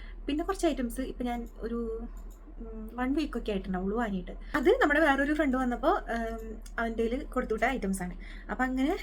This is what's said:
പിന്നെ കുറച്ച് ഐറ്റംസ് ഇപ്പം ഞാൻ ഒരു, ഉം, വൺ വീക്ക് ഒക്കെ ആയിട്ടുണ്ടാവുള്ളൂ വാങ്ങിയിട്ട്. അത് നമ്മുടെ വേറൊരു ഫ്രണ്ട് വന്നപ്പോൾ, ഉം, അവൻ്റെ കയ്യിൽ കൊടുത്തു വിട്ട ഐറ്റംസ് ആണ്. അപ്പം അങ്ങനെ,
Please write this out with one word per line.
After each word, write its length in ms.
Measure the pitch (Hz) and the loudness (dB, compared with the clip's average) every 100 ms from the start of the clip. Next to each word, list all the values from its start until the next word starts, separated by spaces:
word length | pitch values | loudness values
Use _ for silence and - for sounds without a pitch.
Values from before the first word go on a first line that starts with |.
| - - - | -12 -8 -2
പിന്നെ 180 | 294 | -2
കുറച്ച് 220 | 339 381 339 | -2 0 2
ഐറ്റംസ് 340 | 262 240 240 | 2 -2 -4
ഇപ്പം 240 | 254 - | -6 -4
ഞാൻ 240 | 247 240 233 - 226 | -4 -4 -6 -8 -4
ഒരു, 140 | 233 226 226 233 - - - - - | -4 -4 -6 -8 -10 -12 -14 -16 -12
ഉം, 200 | 226 220 220 240 | -10 -10 -8 -2
വൺ 100 | 254 294 | 0 2
വീക്ക് 200 | 294 233 | 0 -2
ഒക്കെ 140 | 220 | -2
ആയിട്ടുണ്ടാവുള്ളൂ 440 | 196 196 180 190 220 | -2 -2 -2 0 0
വാങ്ങിയിട്ട്. 340 | 226 190 170 - - 294 | 0 -2 -4 -10 -4 2
അത് 120 | 269 523 | 6 6
നമ്മുടെ 180 | 330 294 | 6 6
വേറൊരു 300 | 311 269 277 302 | 6 6 4 2
ഫ്രണ്ട് 180 | 294 254 | 2 2
വന്നപ്പോൾ, 380 | 254 233 302 403 - 233 | 2 2 2 2 0 -2
ഉം, 360 | 226 226 226 220 - - | -2 -6 -8 -10 -8 -2
അവൻ്റെ 240 | 233 226 | -2 0
കയ്യിൽ 220 | 226 262 - | 0 -2 -2
കൊടുത്തു 200 | 254 247 | -2 0
വിട്ട 100 | 220 | 2
ഐറ്റംസ് 380 | 240 254 196 190 | 2 2 0 0
ആണ്. 100 | 180 - - - - | -4 -8 -10 -10 -6
അപ്പം 140 | 208 | 0
അങ്ങനെ, 280 | 254 262 277 415 | 0 2 2 0